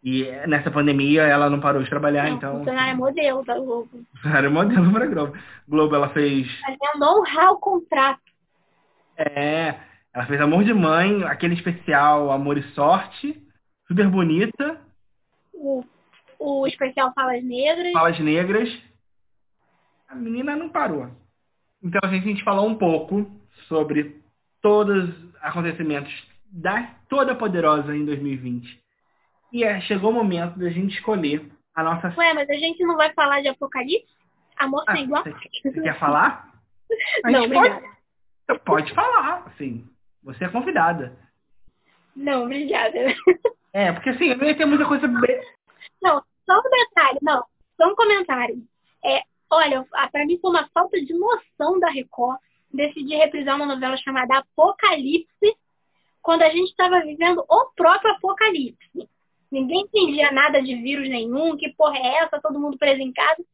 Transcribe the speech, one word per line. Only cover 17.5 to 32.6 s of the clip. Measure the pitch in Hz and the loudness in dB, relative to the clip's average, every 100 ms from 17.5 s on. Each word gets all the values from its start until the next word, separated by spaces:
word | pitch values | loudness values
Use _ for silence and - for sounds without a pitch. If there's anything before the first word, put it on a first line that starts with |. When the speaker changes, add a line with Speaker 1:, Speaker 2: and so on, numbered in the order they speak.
| 240 285 339 349 | -2 0 0 0
Speaker 1:
Falas | 349 165 165 | 2 2 2
Negras. | 151 156 180 208 240 - _ _ _ _ _ _ _ _ _ _ _ _ _ | 0 0 2 0 -2 -6 _ _ _ _ _ _ _ _ _ _ _ _ _
A | |
menina | 262 233 233 277 | -12 -8 -6 -4
não | 294 330 | -6 -6
parou. | 349 - 151 123 - _ _ _ _ _ _ | -4 -2 -4 -8 -16 _ _ _ _ _ _
Então, | 180 190 | -4 0
a | 190 | 0
gente, | 190 | 0
a | 190 | -2
gente | 202 | -4
falou | - 196 214 | 0 0 0
um | 220 | 2
pouco | 180 160 - 196 208 - _ _ - | 2 2 0 -4 -4 -10 _ _ -4
sobre | 160 151 147 147 - _ _ _ _ | -2 0 -2 -4 -10 _ _ _ _
todos | 214 208 208 196 175 | 2 4 4 0 -2
os | 165 - _ | -8 -18 _
acontecimentos | 151 170 165 160 160 143 143 - - - - | -8 -4 -4 -4 -6 -6 -8 -16 -20 -20 -20
da | 185 170 208 240 - _ | -8 -4 -4 -6 -16 _
Toda | 277 262 | 0 0
Poderosa | 247 220 175 156 151 143 147 | 0 -2 0 2 2 0 -4
em | |
dois | 147 139 | -4 -4
mil | 143 | -4
e | 135 | -6
vinte. | 127 123 120 - _ _ _ _ _ _ _ | -6 -8 -10 -20 _ _ _ _ _ _ _
E | 240 | -2
é, | 220 202 | -2 -2
chegou | - 202 208 | -4 -2 0
o | |
momento | 240 214 175 170 175 | 0 0 -2 -6 -6
da | 180 | -6
gente | 170 196 - | -2 -4 -4
escolher | - 208 156 147 - _ _ | -4 -2 -2 -4 -8 _ _
a | - | -4
nossa | 160 165 180 170 | -4 -2 -6 0
Speaker 2:
Ué, | 339 | 0
mas | 311 285 | 0 -2
a | |
gente | 294 | -2